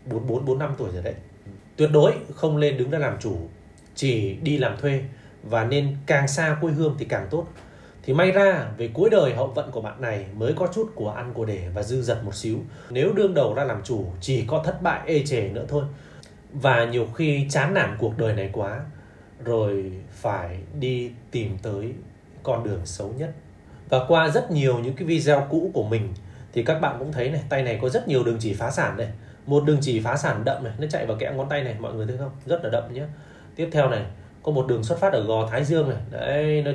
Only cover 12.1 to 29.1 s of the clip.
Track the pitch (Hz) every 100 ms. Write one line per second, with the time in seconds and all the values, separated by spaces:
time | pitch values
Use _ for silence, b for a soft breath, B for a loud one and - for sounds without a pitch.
12.1 | 113 107 - 113 110 - B B 123 165
13.1 | 208 202 165 120 107 139 110 - 113 90
14.1 | 87 - 127 107 151 - 180 180 131 -
15.1 | 156 131 123 98 - - 143 139 B B
16.1 | B B B - 139 135 120 117 120 110
17.1 | - 160 143 139 151 147 196 120 110 113
18.1 | 110 113 107 98 110 101 117 151 B B
19.1 | B B - 117 113 104 98 95 92 -
20.1 | - 113 98 87 90 87 147 127 123 120
21.1 | - - 123 104 92 110 101 110 135 -
22.1 | - - - - - 113 92 87 - 101
23.1 | 123 156 - - - B B - 131 131
24.1 | 165 160 147 - 160 135 120 120 - 165
25.1 | 165 139 143 143 160 180 - 104 113 98
26.1 | - B B B - 117 - 143 135 139
27.1 | 139 127 156 - 139 123 107 127 220 -
28.1 | 135 117 113 110 98 117 143 127 - 117